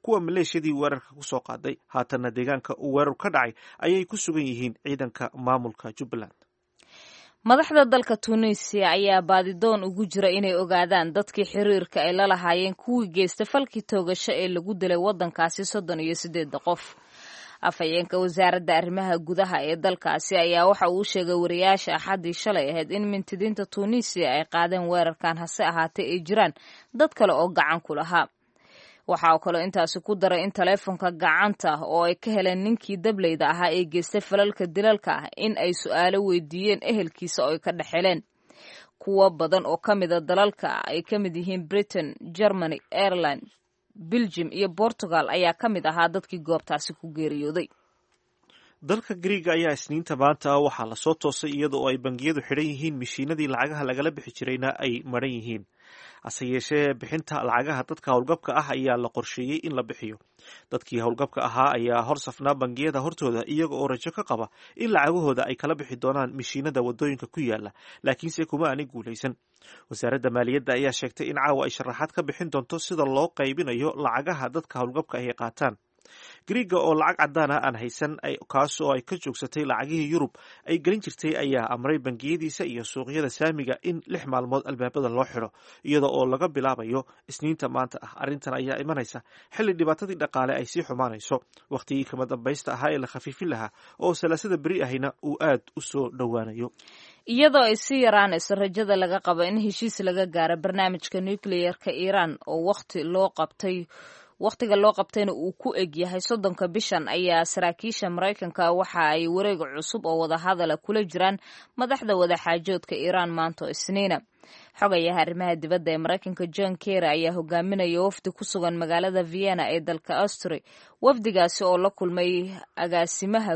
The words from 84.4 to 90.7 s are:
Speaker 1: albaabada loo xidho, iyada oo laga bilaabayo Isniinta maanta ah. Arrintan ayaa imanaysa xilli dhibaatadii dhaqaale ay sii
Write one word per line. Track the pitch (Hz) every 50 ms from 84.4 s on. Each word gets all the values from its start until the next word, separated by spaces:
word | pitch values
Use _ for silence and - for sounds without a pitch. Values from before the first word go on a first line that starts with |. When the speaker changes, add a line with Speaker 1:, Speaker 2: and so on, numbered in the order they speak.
| 123 123 135 135 -
Speaker 1:
albaabada | 135 139 120 127 123 - 147 135 120
loo | 117 123 131
xidho, | - - 120 113 107 _ _ - - - _
iyada | - 143 147 147 139 135
oo | 135 139 127
laga | 127 131 131 180 180
bilaabayo | 143 139 131 135 131 120 113 113 131 135 131 - _ _ _ -
Isniinta | - - 147 156 160 156 143 123
maanta | 127 127 127 123 - -
ah. | - - -
Arrintan | - - 139 147 139 - 139 131
ayaa | 131 131 135 131 131
imanaysa | 139 151 160 139 117 - - - _ _ _ - _ _
xilli | - - 220 208 180
dhibaatadii | 165 170 160 156 - 208 190 190 160
dhaqaale | 151 - - 143 131 131 135
ay | 131 127
sii | -